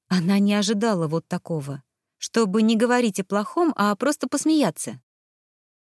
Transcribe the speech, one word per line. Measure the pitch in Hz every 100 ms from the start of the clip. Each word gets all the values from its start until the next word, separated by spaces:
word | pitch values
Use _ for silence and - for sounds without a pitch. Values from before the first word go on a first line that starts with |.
| -
Она | 185 170 202
не | 202
ожидала | 208 202 214 226 190 160
вот | 160 -
такого. | 180 - 165 139 135 - _ _ _
Чтобы | - - 220 208
не | 220 226
говорить | 240 247 240 196
о |
плохом, | 190 202 208 - 339 -
а | 208 202
просто | 277 302 254
посмеяться. | 285 302 320 220 - - 120 _ _ _ _ _ _ _ _ _